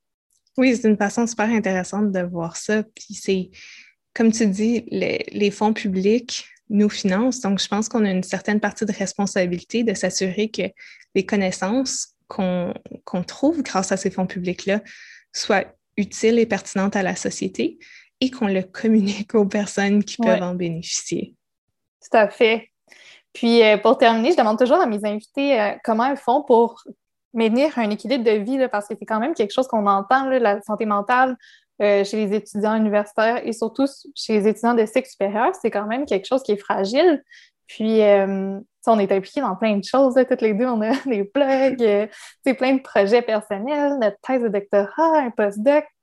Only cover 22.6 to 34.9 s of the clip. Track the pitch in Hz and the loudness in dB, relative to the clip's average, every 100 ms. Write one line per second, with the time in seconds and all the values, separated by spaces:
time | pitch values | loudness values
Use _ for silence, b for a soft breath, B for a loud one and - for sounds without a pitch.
22.6 | 226 _ B B B B _ - 233 233 | -4 _ B B B B _ -4 2 6
23.6 | 220 208 220 262 233 226 240 339 226 226 | 6 6 4 4 4 4 2 2 2 2
24.6 | 247 320 320 208 208 208 - - 285 254 | 4 4 2 -2 -4 -6 -8 -4 0 2
25.6 | 208 - - 220 247 269 - 262 285 233 | 0 -2 -2 0 0 -2 0 0 4 4
26.6 | 233 - - - _ _ _ 233 226 233 | 4 -2 -20 -20 _ _ _ -2 0 2
27.6 | 302 269 220 208 208 269 226 214 208 269 | 0 0 -4 -4 -4 -2 0 0 0 -2
28.6 | 254 208 208 214 190 220 247 330 208 - | -2 -4 -6 -10 -6 -4 -2 -2 -2 -2
29.6 | 262 226 202 196 202 262 269 262 226 202 | -2 0 2 0 2 0 2 0 0 0
30.6 | - 208 214 202 202 254 262 247 b b | -4 -4 -2 -2 0 2 2 -2 b b
31.6 | _ - 208 202 196 214 208 208 208 208 | _ -2 2 2 0 -2 -2 -2 -4 -4
32.6 | 214 220 220 208 208 - 220 240 - 226 | 0 2 2 2 0 0 0 0 -4 -6
33.6 | 226 226 269 - - - - 214 202 196 | -4 0 -2 -2 -18 -12 -2 2 2 2
34.6 | 233 240 214 | 0 2 0